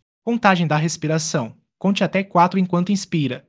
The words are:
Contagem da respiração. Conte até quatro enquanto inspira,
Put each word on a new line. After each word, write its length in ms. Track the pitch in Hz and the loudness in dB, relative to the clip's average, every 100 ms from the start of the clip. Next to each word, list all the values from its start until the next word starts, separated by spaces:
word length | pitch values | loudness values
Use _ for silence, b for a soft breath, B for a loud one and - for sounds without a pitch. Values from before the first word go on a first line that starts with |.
| _ _ | _ _
Contagem 420 | - 233 214 180 160 | -4 0 2 2 2
da 100 | 151 | 0
respiração. 800 | 160 - 151 160 156 - 113 - _ _ | -2 -4 -2 -2 -2 -4 -6 -12 _ _
Conte 260 | 185 202 | -2 0
até 180 | 175 190 | 0 -2
quatro 360 | 196 180 175 190 | 0 2 2 2
enquanto 340 | 180 175 180 | 0 0 0
inspira, 540 | 196 - 165 139 127 | -2 -2 -2 -2 -4